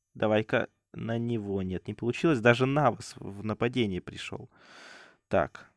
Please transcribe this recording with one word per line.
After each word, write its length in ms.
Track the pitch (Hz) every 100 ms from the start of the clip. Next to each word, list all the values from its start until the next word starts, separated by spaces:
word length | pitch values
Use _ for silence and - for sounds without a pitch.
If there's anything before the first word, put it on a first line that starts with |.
| _
Давай-ка 540 | - 107 107 110 123 - _ _
на 240 | - 113 117
него. 440 | 117 117 101 98
Нет, 260 | 92 90 -
не 60 |
получилось. 460 | 104 117 - 170 139
Даже 260 | 113 120 131
Навас 480 | 143 135 98 - -
в 280 | - 98
нападение 560 | 107 104 120 127 107 87
пришел. 500 | - - - - - _ - - - - - _ -
Так. 420 | 95 71 - -